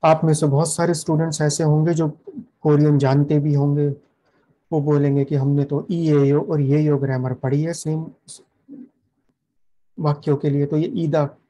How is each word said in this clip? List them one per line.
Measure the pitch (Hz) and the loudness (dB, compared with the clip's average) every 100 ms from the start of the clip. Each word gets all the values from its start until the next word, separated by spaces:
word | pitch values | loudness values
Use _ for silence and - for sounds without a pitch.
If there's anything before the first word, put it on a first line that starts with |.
आप | 160 156 | 4 4
में | 160 | 2
से | 151 151 | 2 2
बहुत | 139 165 | 0 0
सारे | 160 170 | 0 -2
students | 170 - 156 165 156 | -2 -2 -2 -2 -2
ऐसे | 151 147 | -2 0
होंगे | 160 151 156 | 0 2 2
जो | 165 160 151 - 277 - _ | 0 -2 -4 -16 -18 -18 _
कोरियन | 156 147 151 147 | 2 4 4 4
जानते | 135 139 147 151 | 4 2 2 0
भी | 147 | 0
होंगे, | 143 143 143 147 143 _ _ _ _ _ _ _ | 0 0 0 -2 -4 _ _ _ _ _ _ _
वो | 160 | -4
बोलेंगे | 143 147 143 139 139 | 0 2 2 0 0
कि | 147 | 0
हमने | 135 143 | 0 0
तो | 143 139 - | 0 -4 -4
ई, | 170 165 | -4 2
ए, | 147 139 | 2 4
ओ | 143 - | 2 0
और | 160 | -2
ये | 135 147 | 0 2
यो | 151 143 | 2 0
grammar | 131 131 127 | 0 -2 -4
पढ़ी | 127 131 143 | -4 -2 -2
है | 156 | -2
same | 170 156 156 160 - _ - _ _ _ 277 - _ _ _ _ _ _ _ _ _ _ - | -6 -6 -6 -6 -16 _ -20 _ _ _ -20 -20 _ _ _ _ _ _ _ _ _ _ -6
वाक्यों | 151 147 - 143 | -4 -4 -2 -2
के | 151 | 0
लिए, | 143 143 | -2 0
तो | 151 | -2
ये | 160 | -2
ईदा | 233 165 156 143 - _ | -4 -2 0 -2 -6 _